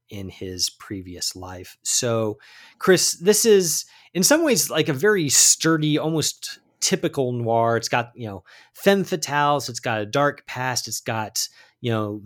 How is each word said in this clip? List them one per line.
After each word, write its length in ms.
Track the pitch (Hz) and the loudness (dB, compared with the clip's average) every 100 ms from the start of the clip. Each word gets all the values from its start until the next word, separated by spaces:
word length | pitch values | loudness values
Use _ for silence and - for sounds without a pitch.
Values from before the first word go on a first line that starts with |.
| - | -18
in 180 | 101 95 | -14 -14
his 400 | - 95 92 - | -12 -12 -4 -6
previous 680 | - - 98 90 87 - | -6 -12 -12 -12 -10 -10
life. 440 | 92 92 92 92 - | -10 -12 -14 -16 -12
So, 580 | - - 123 113 110 104 - - - - | -4 -2 0 0 -2 -6 -14 -20 -20 -4
Chris, 340 | - 175 - | 2 4 2
this 340 | - 175 208 226 | -2 2 4 6
is 400 | 202 170 - - - _ | 4 4 -2 -6 -16 _
in 100 | 170 | 0
some 220 | 190 302 | 4 4
ways 240 | 320 202 - | 4 2 0
like 220 | 156 151 | -2 -2
a 20 | |
very 380 | 131 202 208 147 | 0 2 2 2
sturdy, 640 | - - - 160 160 151 147 | 4 4 4 2 2 2 0
almost 640 | 151 160 - - - - _ - | 0 -2 -2 -6 -12 -16 _ -6
typical 520 | - 190 165 - 123 | -2 -2 -2 -2 -2
noir. 460 | 123 117 117 117 113 | -2 0 2 2 0
It's 100 | - | 0
got, 220 | 123 120 - | -2 -2 -8
you 100 | 110 | -12
know, 180 | 95 - - _ | -12 -16 -20 _
femme 300 | - 202 196 | -2 2 4
fatales, 640 | 175 180 - 143 147 143 127 | 2 -4 -2 0 2 0 -2
it's 100 | 120 | -8
got 220 | 123 110 | -4 -4
a 40 | 104 | -2
dark 400 | 139 147 - - | 0 0 0 -10
past, 420 | 127 127 123 - | -8 -6 -6 -6
it's 120 | - | -8
got, 480 | - 113 107 - - _ _ _ | -6 -6 -4 -6 -8 _ _ _
you 100 | 120 | -4
know, 300 | 110 107 107 | -2 -2 -8